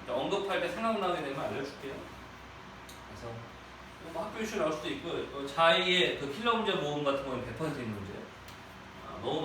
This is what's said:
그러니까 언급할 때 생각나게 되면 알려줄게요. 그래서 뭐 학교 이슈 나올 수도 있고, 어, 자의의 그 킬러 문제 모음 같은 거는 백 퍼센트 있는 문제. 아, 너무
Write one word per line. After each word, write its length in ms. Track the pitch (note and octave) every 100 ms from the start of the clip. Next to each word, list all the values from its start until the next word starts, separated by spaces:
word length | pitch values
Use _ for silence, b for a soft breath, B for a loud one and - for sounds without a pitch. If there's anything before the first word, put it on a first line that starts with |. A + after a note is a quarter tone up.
| -
그러니까 180 | B2 D#3
언급할 340 | G3 G3 F3+
때 60 | E3+
생각나게 540 | G#3+ A3+ G#3 F#3 E3+
되면 160 | C#3+ C#3+
알려줄게요. 540 | C3 G#2+ - - C3+ - - - - - - - - - - - -
그래서 240 | G2+ A#2 A#2 A#2 - - - - - D#3+
뭐 120 | E3 D#3+
학교 160 | A3
이슈 140 | G#3 G3+
나올 140 | D#3
수도 160 | D#3 E3+
있고, 200 | C#3 E3+
어, 360 | D3+ - C#3 C#3
자의의 720 | D#3 E3 F#3 F3+ F3+ E3+ C3
그 120 | C#3
킬러 220 | G#3 A#3 A3
문제 180 | G3+
모음 300 | F3 D3 D3
같은 220 | C#3+ C#3 C3+
거는 200 | B2 A2+
백 120 | A2
퍼센트 220 | D#3 C3+
있는 160 | A#2 G2+
문제. 180 | F#2+ G#2 - - - - - - - - -
아, 60 | -
너무 200 | - D3+